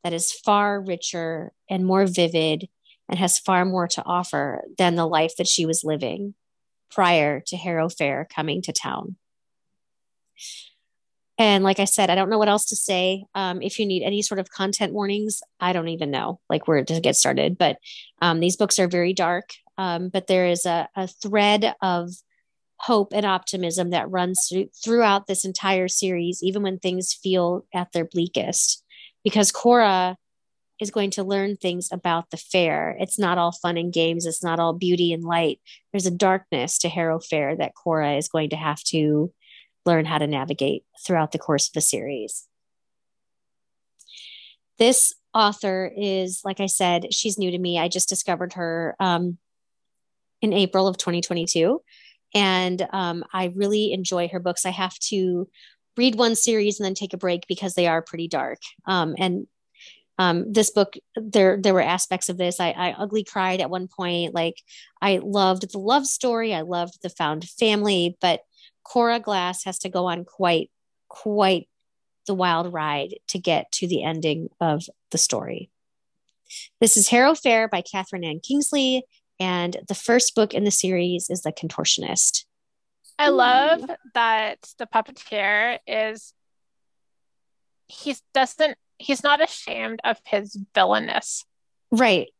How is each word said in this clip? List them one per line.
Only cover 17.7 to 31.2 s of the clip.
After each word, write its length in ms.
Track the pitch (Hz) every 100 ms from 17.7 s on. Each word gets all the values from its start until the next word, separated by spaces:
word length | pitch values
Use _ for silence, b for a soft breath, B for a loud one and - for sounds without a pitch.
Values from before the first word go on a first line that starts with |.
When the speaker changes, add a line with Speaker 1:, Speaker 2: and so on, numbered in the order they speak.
| 135 B B B _
Speaker 1:
um, 200 | 175 165
these 160 | 170 185
books 220 | 202 -
are 80 | 180
very 240 | 175 175
dark, 380 | 190 170 175 - - _ -
um, 300 | 190 170 185
but 180 | 190 185
there 200 | 185 180
is 200 | 175 180
a, 220 | 170 156 -
a 100 | 185
thread 680 | - 208 208 208 208 208 -
of 300 | 190 175 175 180 _ _ _ _ _ _
hope 320 | - 226 202
and 140 | 208 202
optimism 640 | 185 180 190 180 180 175
that 200 | 175 117
runs 360 | 185 180 185 -
through, 220 | 180 202 -
throughout 420 | 220 233 220 196 202
this 180 | 190
entire 440 | 190 185 196 190 185
series, 540 | - 190 180 170 180
even 200 | 185 196
when 160 | 202 185
things 340 | 185 185 185
feel 540 | - 190 185 175 180 -
at 180 | 180 180
their 120 | 175
bleakest. 800 | 165 180 170 - - - - - B B B _
Because 280 | 214 220 202
Cora 640 | - 240 240 214 185 180 185 _ _ _ _ _ _
is 100 | 208
going 200 | 220 202
to 140 | 196